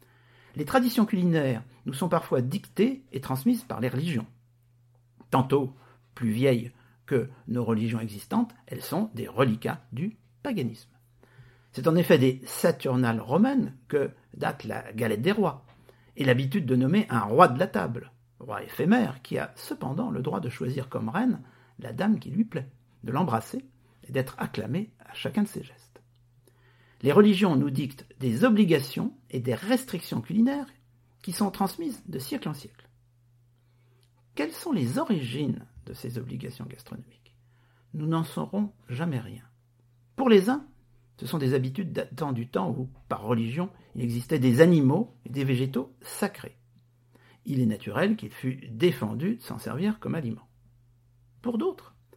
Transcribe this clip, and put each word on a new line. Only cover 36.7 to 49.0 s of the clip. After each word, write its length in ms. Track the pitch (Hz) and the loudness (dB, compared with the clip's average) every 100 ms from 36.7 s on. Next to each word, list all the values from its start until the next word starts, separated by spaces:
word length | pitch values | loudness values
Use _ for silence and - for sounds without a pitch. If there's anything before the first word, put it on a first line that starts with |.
| - - - - _ _ _ _ _ _ _ _ | -16 -16 -16 -16 _ _ _ _ _ _ _ _
Nous 140 | 156 151 | -6 -2
n'en 160 | 165 | -2
saurons 480 | 160 - - 196 208 - - | -2 -6 -4 -4 -4 -6 -10
jamais 320 | 123 170 127 | -6 -4 -4
rien. 240 | 104 110 - _ _ _ _ _ _ - | -6 -14 -20 _ _ _ _ _ _ 0
Pour 140 | 254 | 6
les 200 | 208 190 | 8 6
uns, 160 | 285 - - _ _ _ _ | 0 -4 -20 _ _ _ _
ce 80 | 131 | -6
sont 120 | 160 | -2
des 160 | 131 | 2
habitudes 400 | 131 131 135 185 | 2 0 -4 -6
datant 400 | - - 123 151 | -6 -6 -6 -4
du 160 | 120 120 | -4 -4
temps 220 | 190 - | -2 -2
où, 180 | 123 127 - - | -4 -8 -12 -10
par 160 | 113 | -6
religion, 460 | 104 117 113 143 190 - - - | 0 0 0 -4 -6 -8 -14 -6
il 60 | |
existait 360 | 120 117 - 156 | -4 -4 -2 4
des 220 | 127 120 | 6 8
animaux 560 | 165 170 131 165 240 - | 8 8 6 4 0 -8
et 60 | - | -10
des 160 | 131 139 | -4 0
végétaux 500 | 123 131 226 - - | 0 0 -4 -6 -12
sacrés. 560 | - - 196 - - - _ _ _ _ _ _ _ _ - | -18 -6 -6 -6 -16 -20 _ _ _ _ _ _ _ _ -4
Il 160 | 131 | 0
est 40 | 117 | 2
naturel 520 | 104 - 110 196 214 | 0 -4 0 0 0
qu'il 140 | 107 | -6
fût 360 | - 131 131 127 | -8 -6 -6 -10
défendu 680 | 110 175 - | 0 2 2